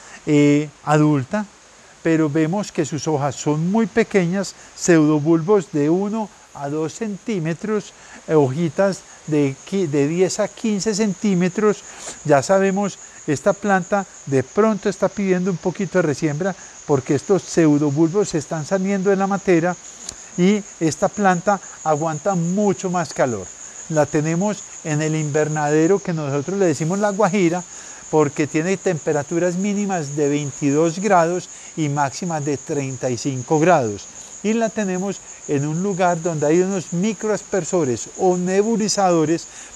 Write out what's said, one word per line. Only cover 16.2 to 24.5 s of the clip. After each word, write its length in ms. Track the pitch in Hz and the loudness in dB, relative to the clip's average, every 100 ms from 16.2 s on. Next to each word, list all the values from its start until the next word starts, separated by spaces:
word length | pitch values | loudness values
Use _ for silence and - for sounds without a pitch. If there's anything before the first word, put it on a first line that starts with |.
| 165 147 190 175 - - - | -2 -2 -4 -6 -12 -12 -2
porque 280 | 143 - | 0 2
estos 280 | 143 - 190 | -2 2 0
pseudobulbos 880 | - - 160 147 151 139 165 190 196 | 0 2 4 4 2 2 0 0 -2
se 80 | 165 | -4
están 280 | - 165 143 | -6 -8 -4
saliendo 440 | 196 190 202 185 | -2 0 0 2
de 60 | 190 | 2
la 100 | 196 | 0
matera 480 | 196 - 170 170 175 - - - - - - | -2 2 2 2 -4 -10 -18 -16 -16 -10 0
y 260 | 180 208 196 - | 2 2 -2 -4
esta 300 | 165 - 190 | -2 0 -2
planta 500 | - 196 180 190 196 - - | 0 0 2 0 -2 -4 -8
aguanta 500 | 156 151 160 151 202 | -2 0 -2 -4 -2
mucho 560 | 185 170 190 208 185 190 | -2 0 0 0 0 -2
más 240 | 180 165 | -2 -4
calor. 320 | - 147 110 92 - - - - | -2 -2 -2 -8 -16 -20 -16 -4
La 160 | 160 | 0
tenemos 580 | 143 160 156 170 208 | 0 0 0 0 -2